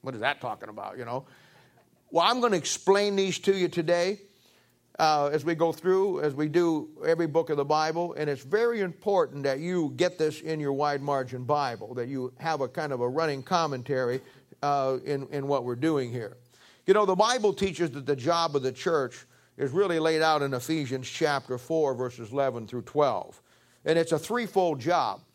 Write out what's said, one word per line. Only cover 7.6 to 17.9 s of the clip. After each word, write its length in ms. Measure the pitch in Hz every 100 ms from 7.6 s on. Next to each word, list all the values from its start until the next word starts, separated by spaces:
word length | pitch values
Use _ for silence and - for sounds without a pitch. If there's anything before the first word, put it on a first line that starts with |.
Bible, 500 | 143 156 156 160 175 -
and 120 | 151
it's 140 | 135
very 380 | 127 202 240 233
important 600 | 185 - - 196 147 139
that 160 | 139 135
you 340 | 165 180 151 127
get 220 | 175 180
this 240 | 156 143
in 180 | 156 156
your 140 | 147
wide 280 | 139 147 143
margin 440 | 139 139 123 127 123
Bible, 480 | 147 139 113 107
that 160 | 123 123
you 240 | 135 127 -
have 200 | 151 156
a 80 | 127
kind 240 | - 156
of 80 | 131
a 80 | 120
running 340 | 135 160 139
commentary, 760 | 127 180 160 135 120 131 123 131 - - _ -
uh, 340 | 143 143 131 131 131
in, 220 | 143 135
in 180 | 143 139
what 160 | 139
we're 120 | 123 120
doing 360 | 160 151 127
here. 240 | 123 104 - _ _ - _ -
You 60 |
know, 120 | 202 202
the 100 | 185
Bible 380 | 214 247 214
teaches 380 | 190 196 156 170